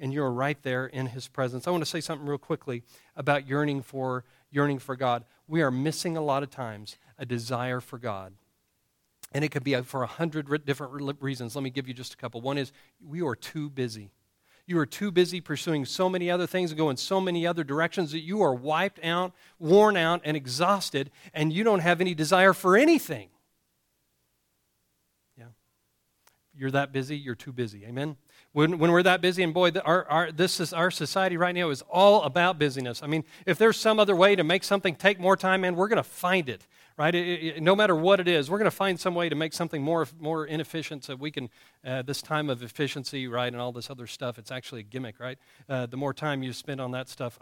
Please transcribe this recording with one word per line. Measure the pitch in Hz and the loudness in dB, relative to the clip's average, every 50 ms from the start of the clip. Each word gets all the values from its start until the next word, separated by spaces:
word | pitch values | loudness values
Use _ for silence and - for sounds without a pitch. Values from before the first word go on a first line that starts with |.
and | 147 131 135 | -6 -4 -2
you're | 147 147 131 | -2 -2 0
right | 123 120 131 143 151 143 _ | 0 0 0 -2 -2 -4 _
there | 135 127 127 131 | -4 -4 -4 -4
in | 123 - 135 131 127 | -6 -6 -6 -8 -6
his | 117 131 123 - | -8 -10 -14 -12
presence. | - - 135 127 123 127 - 175 | -6 -4 -4 -4 -4 -6 -4 -2
I | |
want | 180 170 156 | -2 -2 -2
to | - | -4
say | - 170 | -6 -6
something | 147 - 165 139 147 | -6 -6 -8 -8 -6
real | 143 143 135 | -6 -6 -6
quickly | - - 165 - - - 123 120 117 _ _ - _ _ _ | -4 -6 -6 -6 -6 -8 -8 -8 -10 _ _ -20 _ _ _
about | - 143 143 143 143 139 | -6 0 0 0 0 0
yearning | 135 135 147 151 147 139 139 131 | -2 -2 0 0 0 -2 -4 -6
for, | - - 135 131 131 127 127 120 _ _ _ _ _ | -8 -8 -6 -4 -4 -4 -6 -8 _ _ _ _ _
yearning | - 143 143 147 143 135 | 0 0 0 2 0 -4
for | - - 131 | -6 -8 -6
God. | 127 135 127 120 120 117 _ _ _ _ | -2 0 0 0 -2 -4 _ _ _ _
We | - 156 165 | -4 0 0
are | 160 135 | 2 2
missing | 127 127 135 156 156 - - 185 165 | 2 0 -2 -2 -4 -4 -6 -4 -4
a | 160 156 | -4 -2
lot | 147 135 139 143 | 0 0 -2 -2
of | 135 | -4
times | - - 131 113 110 101 104 101 - _ _ _ _ _ | -8 -10 -10 -10 -10 -12 -16 -18 -20 _ _ _ _ _
a | 135 | -8
desire | 120 123 117 113 113 127 120 123 127 127 123 | -6 -6 -6 -4 -4 -4 -4 -4 -4 -4 -6
for | 123 - - 120 | -8 -10 -16 -10
God. | 120 120 104 98 95 95 98 101 _ _ _ _ _ _ _ _ _ _ _ _ _ _ _ _ - - - | -8 -8 -8 -8 -10 -14 -18 _ _ _ _ _ _ _ _ _ _ _ _ _ _ _ _ _ -20 -8 -4
And | 139 151 | -4 -2
it | 147 | -2
could | - 147 127 | -4 -4 -2
be | 143 135 123 123 | -2 -2 -2 -2
for | - - 135 127 | -4 -6 -6 -6
a | |
hundred | 117 - - 170 170 147 156 147 139 | -6 -4 -4 -4 -4 -4 -6 -4 -4
re-, | 143 156 | -4 -4
different | 147 143 143 131 151 127 131 | -2 -4 -4 -4 -6 -10 -10
re-, | 143 143 139 143 143 | -8 -8 -8 -8 -6
reasons. | 135 139 135 123 127 113 107 | -6 -6 -6 -6 -8 -8 -6
Let | 143 135 | -6 -6
me | 131 | -6
give | 127 139 135 | -6 -8 -8
you | 127 127 | -8 -10
just | 123 127 - - | -12 -12 -14 -14
a | |
couple. | - - 120 - 117 | -12 -12 -10 -10 -6
One | 117 131 139 | -6 -4 -2
is | 143 135 123 - _ _ _ _ _ | -2 -4 -6 -8 _ _ _ _ _
we | - 160 143 170 | -18 -12 -8 -4
are | 175 143 117 | -4 -4 -4
too | - - - - 160 147 147 | -6 -8 -10 -8 -8 -8 -8
busy. | 139 135 127 120 110 110 104 98 _ _ _ _ _ _ _ _ _ _ _ | -6 -6 -6 -6 -6 -10 -16 -18 _ _ _ _ _ _ _ _ _ _ _
You | - 180 170 | -2 0 0
are | 147 | 0
too | - - - 202 208 | 0 -2 -6 -6 0
busy | 175 175 180 165 175 180 | 2 2 2 2 0 -6
pursuing | - - 156 135 - 175 165 147 135 | -6 -6 -8 -6 -4 -2 -2 -2 -2
so | 120 - - 185 185 | -4 -2 0 0 0
many | 185 185 175 175 | 0 0 -2 0
other | 175 175 180 | 0 0 -2
things | - - 185 180 165 156 | -2 -2 -2 -2 -2 -2
and | |
going | 151 160 151 131 123 | 0 0 0 0 -2
so | - - 196 190 190 | -4 -2 0 0 0
many | 190 175 170 165 | 0 -2 0 0
other | 170 175 170 160 | -2 -2 -2 -4
directions | 135 139 151 160 170 - 196 180 147 147 | -4 -2 -2 -2 -2 0 -2 -4 -4 -4
that | 165 | -8
you | 156 160 196 214 196 | -6 -4 0 2 2
are | 151 131 | 2 2
wiped | 123 123 147 151 160 185 202 - - 165 | 0 0 -2 0 0 0 -2 -4 -6 -4
out, | 165 170 175 180 180 - _ _ _ _ _ | -2 -2 0 -2 -4 -6 _ _ _ _ _
worn | 170 151 180 202 214 214 202 | 0 6 8 8 8 8 6
out, | 180 165 165 170 170 - | 4 2 2 2 0 0
and | 151 151 | -2 -4
exhausted, | 156 135 127 123 139 175 180 202 196 - - - 139 139 139 _ _ - - - | -4 -4 -6 -2 0 2 2 2 2 0 -4 -4 -4 -4 -4 _ _ -20 -12 -4
and | 156 151 160 | -2 0 0
you | 156 180 220 | 0 2 2
don't | 233 214 190 | 4 4 4
have | 160 175 175 165 185 | 4 2 2 4 2
any | 185 175 | 0 0
desire | 156 156 143 190 180 185 196 180 | -2 0 2 6 8 8 8 6
for | - - 185 185 | 6 4 6 6
anything. | 214 285 320 339 294 - - 156 117 101 - _ _ _ _ _ _ _ _ _ _ _ _ _ _ _ _ _ _ _ _ _ _ _ _ _ _ _ _ _ _ _ _ _ _ _ _ _ _ _ _ _ _ | 8 8 8 6 4 2 -2 -8 -10 -10 -14 _ _ _ _ _ _ _ _ _ _ _ _ _ _ _ _ _ _ _ _ _ _ _ _ _ _ _ _ _ _ _ _ _ _ _ _ _ _ _ _ _ _
Yeah. | 117 120 113 _ _ _ _ _ _ _ _ _ _ _ _ _ _ _ _ _ _ _ _ | -20 -20 -20 _ _ _ _ _ _ _ _ _ _ _ _ _ _ _ _ _ _ _ _
You're | 143 131 135 131 | -6 -4 0 2
that | 139 139 139 135 | 2 0 0 -2
busy, | 135 131 135 151 | -4 -4 -4 -6
you're | 147 139 127 117 | -8 -6 -8 -10
too | - - 147 127 | -10 -10 -14 -6
busy. | 120 123 110 104 101 101 | -6 -6 -6 -6 -12 -14
Amen? | 113 120 127 143 156 147 - _ _ _ _ _ _ _ | -12 -8 -6 -6 -6 -8 -10 _ _ _ _ _ _ _
When, | 147 151 160 185 170 | 2 2 2 4 4
when | 151 170 170 | 4 6 6
we're | 175 180 | 6 6
that | 185 180 180 175 | 6 4 4 2
busy, | 180 180 180 185 | 0 0 2 0
and | 165 156 | 0 2
boy, | 180 180 175 | 4 2 4
the, | 160 185 - | 2 0 0
our, | 147 165 185 - | 2 2 2 2
our, | - 147 160 175 165 160 | 2 0 0 0 0 0
this | 147 180 180 - - | 0 0 0 0 -2
is, | 180 147 - | -4 -4 -2
our | 165 170 185 | 0 0 0
society | 170 - 156 135 - 190 190 190 175 165 | 0 -2 -6 -4 0 0 0 0 2 0
right | 175 180 180 | 0 0 0
now | 180 180 160 | 0 0 -2
is | 143 127 - - | -2 -4 -6 -4
all | - 175 196 202 208 214 160 | 4 8 8 10 10 8 6
about | 143 131 175 175 180 190 151 | 4 2 4 4 4 4 2
busyness. | 151 143 127 135 127 123 117 - - | 0 0 0 -2 -6 -6 -8 -8 -4
I | |
mean, | 143 156 160 151 - - - - | -2 -2 -2 -2 -4 -12 -10 -2
if | - 175 | -2 2
there's | - 214 226 220 - | 4 4 4 4 4
some | - 220 214 220 | 2 2 4 4
other | 208 196 202 | 4 4 6
way | 170 185 202 202 | 6 8 6 8
to | 196 - | 6 4
make | 156 175 185 - | 2 2 0 2
something | - 202 196 - 190 156 | 0 0 0 0 -2 -2
take | - - 190 208 185 | 2 2 2 2 4
more | 180 185 196 | 4 4 4
time, | 180 - 190 190 190 185 | 4 4 0 2 2 2
man, | 180 180 | 0 0
we're | 170 185 208 | 0 0 2
gonna | 233 175 131 | 2 0 0
find | - - - - 180 185 190 165 131 | -2 -8 -4 0 0 2 2 0 -2
it, | 110 92 - _ _ _ _ _ _ | -6 -10 -12 _ _ _ _ _ _
right? | - 151 156 175 | 0 0 2 2
It, | 175 175 175 180 160 160 | 2 0 -2 -4 -4 -4
it, | 160 147 160 156 | -6 -6 0 4
no | 170 196 | 4 6
matter | 202 214 202 180 | 6 6 4 4
what | 156 160 185 196 190 | 4 6 6 6 6
it | 180 | 6
is, | 175 175 156 139 131 | 4 2 2 2 0
we're | 180 208 | 0 2
gonna | 220 180 | 2 0
find | - - 196 196 185 165 | 0 0 0 0 0 -2
some | - 190 175 | -2 -2 -2
way | 175 175 170 | 0 -2 -2
to | 151 | -2
make | 143 160 160 - | -2 -4 -4 -4
something | - 175 160 - 151 135 | -4 -6 -4 -4 -4 -2
more, | 151 170 165 151 - 156 165 | 0 0 0 0 -2 -6 -8
more | 160 151 165 160 156 | -6 -4 -4 -4 -4
inefficient | 143 156 156 156 - - 165 147 - 160 139 - | -4 -4 -6 -6 -6 -6 -8 -8 -8 -10 -12 -12
so | - 139 | -12 -12
we | 131 139 156 | -8 -8 -8
can, | 147 147 131 117 - _ _ _ _ _ _ | -6 -8 -8 -10 -12 _ _ _ _ _ _
uh, | 131 131 131 127 | -8 -6 -6 -6
this | 135 143 - - | -6 -8 -8 -6
time | - 156 151 151 147 | -4 -4 -2 -2 -2
of | 131 120 123 | -4 -4 -6
efficiency, | 113 - - 151 131 - 147 127 - - 139 131 123 | -14 -6 -4 -4 -4 -4 -8 -10 -8 -8 -8 -8 -4
right, | 117 120 123 123 120 | -4 -2 -2 -2 -4
and | 120 | -6
all | 123 123 | -8 -8
this | 120 120 117 - | -8 -8 -12 -12
other | 139 123 120 | -14 -14 -14
stuff, | 110 - - 139 127 - - | -16 -12 -8 -8 -8 -8 -10
it's | 107 - | -12 -12
actually | 135 127 - - - 120 | -12 -12 -12 -12 -14 -14
a | 104 | -14
gimmick, | 104 113 127 131 117 104 - | -12 -10 -10 -10 -10 -12 -12
right? | 120 127 131 - _ _ _ _ - - | -12 -12 -12 -12 _ _ _ _ -10 -6
Uh, | 139 127 123 | -4 -4 -4
the | 117 123 131 | -4 -6 -6
more | 143 139 135 | -4 -4 -4
time | - 156 151 143 135 131 | -4 -4 -4 -2 -2 -4
you | 127 117 | -6 -8
spend | - - - 139 131 | -10 -10 -10 -8 -8
on | 131 123 127 | -6 -6 -6
that | 127 131 - | -8 -8 -10
stuff, | - - 135 123 - - | -10 -10 -10 -10 -10 -8